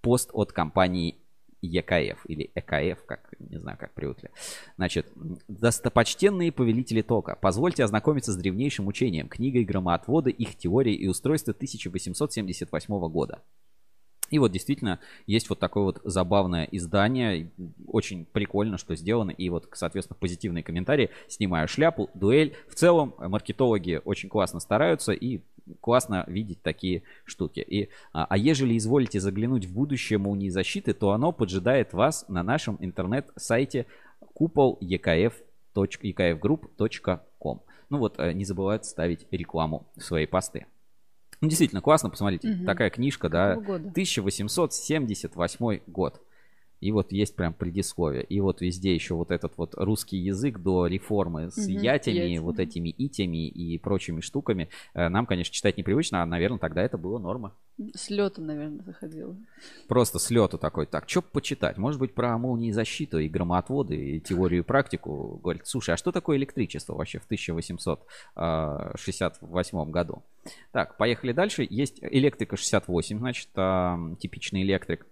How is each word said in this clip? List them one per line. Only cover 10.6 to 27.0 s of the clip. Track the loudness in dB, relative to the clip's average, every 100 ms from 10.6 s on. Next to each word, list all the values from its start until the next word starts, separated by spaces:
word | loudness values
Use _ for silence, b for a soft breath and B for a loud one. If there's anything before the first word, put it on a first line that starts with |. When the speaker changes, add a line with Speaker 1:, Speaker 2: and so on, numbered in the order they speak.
| 0 2 4
Speaker 1:
и | 2 0
устройство» | 0 0 0 0
тысяча | -4 -6 -8 -8
восемьсот | -6 -6 -4 -2
семьдесят | -2 -4 -6 -4
восьмого | -6 -2 -2 -2
года». | -2 -2 -6 -16 -20 -20 -20 -20 -20 -20 -12 0
И | 4
вот | 4
действительно | 2 -2 0 0 -2 B B 0
есть | 2 2
вот | -2
такое | 0 2 2
вот | 0
забавное | -2 0 4 4 4 0 -2
издание. | -4 0 2 4 2 0 0 -4 -12 -16 -16 -2
Очень | -2 -2 -10 -4
прикольно, | -4 0 0 0 -2
что | -6
сделано. | -6 0 0 0
И | -2 -2
вот, | -4 -6
соответственно, | -6 -4 -4 -8 -6
позитивные | -6 -4 -4 -4
комментарии. | -4 -4 0 2 2 B B
«Снимаю | -4 0 2 0
шляпу», | 2 2 2 -6
«Дуэль». | 0 4 6 4 B -16
В | 4
целом, | 6 6 4 -4
маркетологи | -4 -2 -4 2 4 4 2 -2
очень | -2 -4 -2
классно | 0 0 -2
стараются | 0 2 4 2 0
и | -2 -2 -6 -10 -20 -20 -8
классно | 2 2 2 -4 -2
видеть | -4 -6 -4
такие | -4 -2 -2 -2